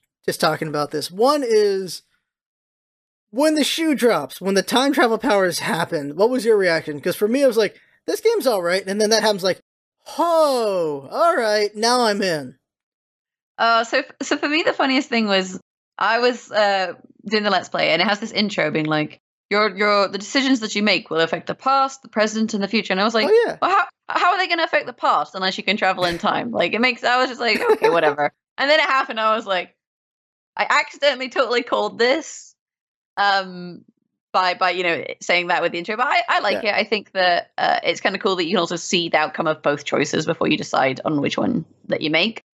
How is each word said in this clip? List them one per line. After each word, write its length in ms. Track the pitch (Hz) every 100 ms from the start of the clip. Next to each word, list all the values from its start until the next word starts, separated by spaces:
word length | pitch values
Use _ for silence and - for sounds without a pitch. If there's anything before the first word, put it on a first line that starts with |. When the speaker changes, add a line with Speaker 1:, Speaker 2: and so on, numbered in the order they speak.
| _ _ -
Speaker 1:
just 140 | 160
talking 280 | 170 151 160
about 240 | 147 147
this. 200 | 151 139
One 320 | 175 247 294 247
is, 580 | 220 208 196 185 - _ _ _ _ _ _ _ _ _ _ _ _ _
when 240 | 208 311 311
the 80 |
shoe 320 | 269 - 320 262
drops, 440 | 233 175 139 -
when 140 | 180 196
the 60 |
time 300 | - 247 277
travel 240 | 277 240 220
powers 420 | 262 202 185 165
happen, 560 | - 160 170 165 143 151
what 140 | 220
was 160 | 254 208
your 120 | 214
reaction? 420 | 185 160 - 147
'Cause 140 | - -
for 120 | 208
me, 160 | 254
I 40 | 277
was 100 | 220
like, 220 | 202 - _ _ -
"This 160 | 349
game's 260 | 440 453 262
all 140 | 208
right." 220 | 170 185 190
And 140 | 202
then 80 | 214
that 120 | 220
happens, 200 | 220 208
like, 160 | 185 175 _ _ _ _ - -
"Oh, 880 | 339 330 302 254 220 185 160 143 139
all 240 | 226 339 330
right, 380 | 220 214 208 208
now 260 | 226 247
I'm 200 | 233 202
in." 360 | 196 156 127 - _ _ _ _ _ _ _ _ _ -
Speaker 2:
Uh, 260 | 226 226
so 160 | 233 262
f-, 120 | 269 - -
so 100 | 294
for 100 | 302
me, 140 | 311
the 100 | 403
funniest 360 | - 285 262 262
thing 180 | 233 214
was 320 | 190 190 185 - _ _ -
I 220 | 190 226
was, 320 | 247 240 -
uh, 420 | 208 208 196 180 - - _ -
doing 180 | 214
the 60 | 208
Let's 180 | 185 -
Play, 200 | 170 156
and 100 | 160
it 60 | 196
has 120 | 208
this 120 | 226
intro 400 | - 208 - 156
being 140 | 156 156
like, 340 | 151 151 - _ _ _
"Your, 260 | 208 214 190
your, 320 | 208 208 190
the 100 | 190
decisions 440 | 202 277 262 262
that 140 | 214 208
you 80 |
make 260 | 208 180 -
will 100 | 156
affect 260 | 165 170 -
the 80 | 175
past, 460 | 262 269 269 -
the 80 | -
present, 440 | 226 214 214 220
and 100 | 208
the 40 | 196
future." 240 | 226 -
And 60 | 190
I 40 | 214
was 80 |
like, 140 | 220 269
Speaker 1:
Oh, 140 | 453 440
yeah. 120 | 185
Speaker 2:
"Well, 100 | -
how, 160 | 392 349 _ -
how 220 | - 359
are 60 | 370
they 100 | 359
gonna 160 | 339
affect 240 | 330 302 247
the 60 |
past 420 | - 294 190 151 190
unless 220 | 190 190
you 60 |
can 140 | 208 220
travel 260 | 190 185 180
in 120 | 170
time?" 340 | 196 160 160
Like, 220 | - 170
it 80 | 214
makes, 220 | 254 240
I 140 | - 247
was 120 | 262
just 100 | 240
like, 220 | 233 214
"Okay, 280 | 480 440 -
Speaker 1:
<laughs> 20 |
Speaker 2:
whatever." 420 | 165 311 143 147 - _ -
And 120 | 269
then 100 | 311
it 60 | 294
happened, 300 | 262 269 226
I 160 | 220 220
was 100 | 196
like, 300 | 185 180 _ _ _ _ _ _ _ _ -
I 80 | -
accidentally 600 | 269 311 - 285 254 254
totally 340 | - 233 240
called 340 | 240 208 208 196
this, 560 | 240 320 285 - - _ _ _ _ _ _ -
um, 680 | 202 196 190 180 175 170 _ _ _ _ _
by, 200 | 196 185 180
by, 160 | 185
you 120 | 180
know, 200 | 180 151 - -
saying 260 | - 175 175
that 140 | 170
with 120 | 170
the 40 | 170
intro, 200 | 175 214
but 100 | 269
I, 140 | 359 349
I 120 | 339
like 240 | 302 294
Speaker 1:
Yeah. 80 | 214
Speaker 2:
it. 40 | 202
I 40 | 214
think 260 | 214 -
that, 400 | 190 180 170 - -
uh, 220 | - -
it's 180 | - 156
kinda 160 | 220 190
cool 180 | 208 180
that 80 | 165
you 60 |
can 80 | 190
also 160 | 170 170
see 320 | - 185 165
the 80 | 156
outcome 280 | 156 - 165
of 140 | 156
both 220 | 151 147
choices 420 | - - 151 165 160
before 220 | 165 156
you 100 | 156
decide 440 | - 151 135 135 -
on 160 | 151
which 160 | 143 -
one 280 | - - 165 _ -
that 140 | 170
you 80 | 156
make. 320 | 160 202 - -